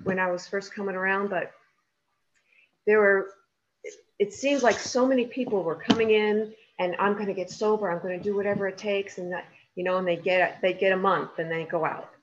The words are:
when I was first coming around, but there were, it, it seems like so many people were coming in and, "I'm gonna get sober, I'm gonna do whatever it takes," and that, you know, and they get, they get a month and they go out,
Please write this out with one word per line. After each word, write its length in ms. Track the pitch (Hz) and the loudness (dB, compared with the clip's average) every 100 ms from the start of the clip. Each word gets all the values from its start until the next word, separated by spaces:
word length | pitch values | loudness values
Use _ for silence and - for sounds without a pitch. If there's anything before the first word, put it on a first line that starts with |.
when 160 | 190 185 | -2 0
I 120 | 185 | 0
was 160 | 180 - | -2 -4
first 260 | 202 196 | -6 -6
coming 220 | 208 196 185 | -8 -6 -2
around, 340 | 190 196 202 | 0 0 0
but 220 | 180 - - _ _ _ _ _ _ _ _ _ _ _ _ - | -2 -6 -10 _ _ _ _ _ _ _ _ _ _ _ _ 4
there 120 | 214 | 6
were, 300 | 202 196 190 - _ _ _ _ | 6 4 0 -12 _ _ _ _
it, 100 | - - _ - | -18 -18 _ -2
it 140 | 202 | -2
seems 300 | - 277 277 | 0 0 4
like 160 | 233 - | 2 2
so 260 | - 247 262 | -2 2 4
many 200 | 262 233 | 2 0
people 380 | 269 240 202 | -4 -2 -2
were 120 | 165 156 | -2 -4
coming 360 | - - 220 | 0 2 4
in 420 | 214 214 208 214 - _ - | 4 4 0 -2 -10 _ -4
and, 160 | 180 175 | -4 0
"I'm 180 | 196 208 | 0 0
gonna 160 | 196 | -2
get 180 | 196 180 | -4 -8
sober, 400 | - 214 214 196 | -2 0 0 0
I'm 100 | 170 | -2
gonna 180 | 190 180 | -4 -4
do 160 | 196 202 | -2 -2
whatever 320 | 202 202 196 | 0 0 -2
it 100 | 190 | -4
takes," 400 | 214 196 196 - | -4 -4 -4 -10
and 120 | 180 | -8
that, 120 | 180 - - _ - | -8 -10 -20 _ -6
you 80 | |
know, 140 | 180 185 | -2 0
and 100 | 185 | 0
they 80 | 170 | 0
get, 440 | 175 180 170 - | 2 2 2 2
they 120 | 185 | -2
get 180 | 175 190 | 2 2
a 40 | 185 | 4
month 400 | 190 165 131 - | 2 2 0 -6
and 140 | 165 | -4
they 120 | 165 160 | -4 -2
go 200 | 170 151 | -2 -2
out, 240 | - - - | -4 -12 -14